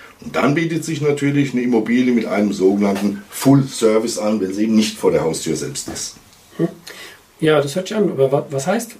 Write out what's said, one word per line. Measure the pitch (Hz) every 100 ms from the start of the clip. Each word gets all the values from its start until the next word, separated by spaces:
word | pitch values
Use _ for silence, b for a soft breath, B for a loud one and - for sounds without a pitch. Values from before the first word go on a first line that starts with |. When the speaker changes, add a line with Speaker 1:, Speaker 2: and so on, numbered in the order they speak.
| B B
Speaker 1:
Und | - -
dann | 127
bietet | 147 165 160 156
sich | 151
natürlich | 147 143 139 143 131
eine | 123
Immobilie | 123 117 107 120 127
mit | 120 107
einem | 101 104
sogenannten | 87 95 101 101 95 101 98 -
Full | - 135 139
Service | - - 113 107 113 -
an, | 107 110
wenn | 95
sie | 98 110
eben | 110
nicht | 107 -
vor | 95
der | 82
Haustür | 80 78 - 76
selbst | 71 69 -
ist. | - - - - - - -
Speaker 2:
Hm. | 170 - - B B B B -
Ja, | 156 151
das | 143 185
hört | 185
sich | 220
an. | 185
Aber | 123 135
wa-, | 143 -
was | 139 139
heißt | 214 226 -